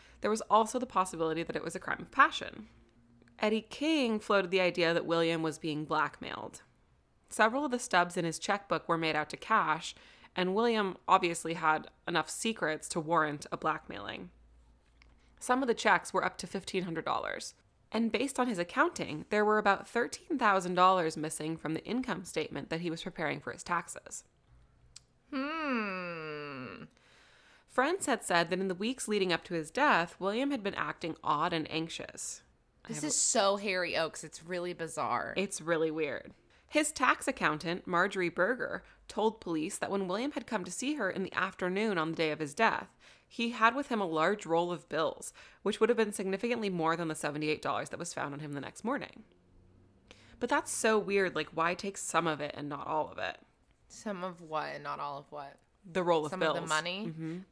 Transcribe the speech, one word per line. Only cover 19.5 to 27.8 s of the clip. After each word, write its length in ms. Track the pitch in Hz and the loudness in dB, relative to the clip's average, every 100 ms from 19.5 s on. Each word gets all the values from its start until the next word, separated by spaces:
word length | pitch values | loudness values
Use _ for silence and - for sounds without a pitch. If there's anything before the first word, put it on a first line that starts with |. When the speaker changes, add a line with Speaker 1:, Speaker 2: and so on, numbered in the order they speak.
| 214 | 4
Speaker 1:
about 300 | 208 196 - | 4 2 0
thirteen 500 | 233 277 - - 285 | -2 -2 -4 -4 2
thousand 380 | 226 190 180 180 | 4 4 4 6
dollars 420 | 185 185 160 156 | 8 8 2 0
missing 400 | 156 - 156 160 | -4 -4 -4 -4
from 160 | 156 | -2
the 100 | 160 - | -4 -2
income 380 | 240 254 175 | -4 -2 -4
statement 460 | 180 160 151 147 - | -4 -4 -4 -6 -6
that 120 | 165 | -4
he 100 | 175 | -4
was 100 | 165 | -4
preparing 380 | 185 - 151 143 | -6 -4 -2 -4
for 120 | 123 | -6
his 120 | - | -10
taxes. 600 | - 170 - - - - - _ _ - - _ - - _ _ _ | -2 -2 -2 -10 -12 -14 -16 _ _ -20 -20 _ -20 -20 _ _ _
Speaker 2:
Hmm. 1500 | 277 277 320 302 247 208 185 175 165 156 151 147 135 120 92 - _ _ - - - - - _ | -6 -4 -4 -2 -2 -2 -4 -6 -8 -8 -8 -8 -10 -12 -12 -16 _ _ -20 -20 -20 -20 -20 _
Speaker 1:
Friends 360 | - | 0